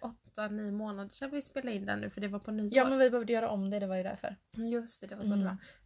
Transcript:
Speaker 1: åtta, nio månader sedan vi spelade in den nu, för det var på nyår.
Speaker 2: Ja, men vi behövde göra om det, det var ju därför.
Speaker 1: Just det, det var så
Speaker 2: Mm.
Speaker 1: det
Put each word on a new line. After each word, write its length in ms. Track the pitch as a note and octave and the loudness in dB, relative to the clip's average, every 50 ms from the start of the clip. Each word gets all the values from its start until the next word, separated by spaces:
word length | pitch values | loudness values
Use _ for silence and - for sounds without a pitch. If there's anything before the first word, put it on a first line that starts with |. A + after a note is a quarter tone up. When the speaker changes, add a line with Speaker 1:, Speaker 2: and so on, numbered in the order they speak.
Speaker 1:
åtta, 460 | - A#3 A#3 - _ - - G#3+ G#3+ | -8 -10 -10 -12 _ -14 -8 -6 -6
nio 240 | G#3 G#3 G#3+ G#3+ G3+ | -4 -4 -4 -4 -4
månader 380 | G3+ G#3+ G#3+ G#3+ G3+ G3 G3+ G3 | -4 -4 -4 -4 -6 -6 -8 -10
sedan 200 | - - C#4 C4+ | -10 -8 -8 -4
vi 100 | D4 C#4+ | -4 -6
spelade 340 | C4+ - - C4+ C4 B3 G#3+ | -6 -6 -8 -6 -4 -4 -4
in 100 | G3 G3 | -4 -2
den 140 | G#3 G#3 G#3 | -4 -4 -4
nu, 100 | G#3+ G3+ | -4 -6
för 120 | - G3 | -6 -4
det 60 | G#3 | -6
var 120 | G3 G3+ G3+ | -4 -4 -6
på 120 | - A3 | -6 -4
nyår. 180 | G#3+ G#3+ G#3 G3+ A#3+ | -4 -2 0 6 6
Speaker 2:
Ja, 120 | C4+ B3+ C4 | 6 8 8
men 100 | C4+ C4 | 6 6
vi 100 | C4 B3 | 6 6
behövde 240 | A#3+ A#3+ A3 A3+ A#3 | 6 4 2 2 2
göra 160 | A3 A3+ A3+ | 2 2 2
om 200 | G#3+ G3 G3 G3 | 0 0 0 0
det, 100 | G#3 G3+ | 0 0
det 80 | G3 | 0
var 80 | F#3 F#3+ | 0 -2
ju 80 | F#3 F#3 | -2 -2
därför. 320 | F#3+ - - - - G3 - _ _ - A3+ A3+ A#3 | -4 -6 -6 -6 -8 -8 -8 _ _ -8 -6 -4 -2
Speaker 1:
Just 300 | A#3+ A#3 A#3 A#3 - - | -2 -2 -2 -4 -12 -12
det, 60 | G3 | -12
det 80 | G3 G3+ | -12 -8
var 80 | G#3 G3+ | -4 0
så 80 | G3+ G3+ | 2 2
Speaker 2:
Mm. 60 | G3+ | 4
Speaker 1:
det 180 | F#3+ F#3 F#3+ G3 - - - - _ | 2 2 0 -4 -10 -16 -20 -18 _